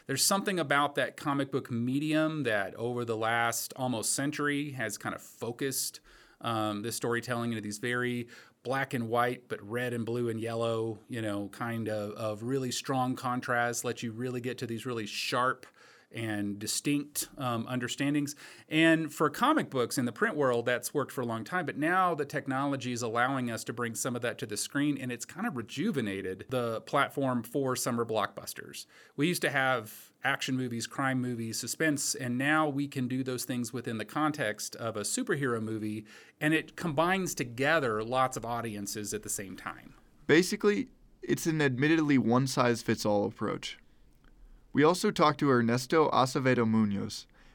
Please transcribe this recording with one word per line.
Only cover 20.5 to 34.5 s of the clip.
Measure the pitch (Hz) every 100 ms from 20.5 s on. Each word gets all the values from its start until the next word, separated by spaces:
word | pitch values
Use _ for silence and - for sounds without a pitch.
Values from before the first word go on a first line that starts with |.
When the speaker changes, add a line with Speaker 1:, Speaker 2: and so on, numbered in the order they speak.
| 120
Speaker 1:
that's | 117 120 -
worked | 151 127
for | -
a | 120
long | 113
time, | 110 180 143
but | -
now | 156 185 180
the | 160
technology | 143 147 135 131 143 139 120
is | 120
allowing | 120 117 127 135 123
us | 113
to | -
bring | 117 117
some | 113 135 120
of |
that | 120 110
to | 107
the | 101
screen, | - 143 147 139
and | 127
it's | 120 -
kind | 165 233
of |
rejuvenated | 127 107 - 202 147 107 98 92 95 -
the | 127 120 110
platform | - 143 135 - 135 123
for | 110 147 135 120
summer | 139 120 113
blockbusters. | 110 98 - - - - - - - - -
We | 160
used | 175
to | 151
have | 135 131 131 107 - - _
action | 131 139 - 131
movies, | 127 117 110
crime | - 135 131
movies, | 123 117 113 110
suspense, | 117 - 160 143 -
and | - 127 123
now | 139 156 156
we | 135 143
can | 139 123
do | 127
those | 131 123
things | - 123 117
within | 123 117 113
the | 107
context | 151 151 147 110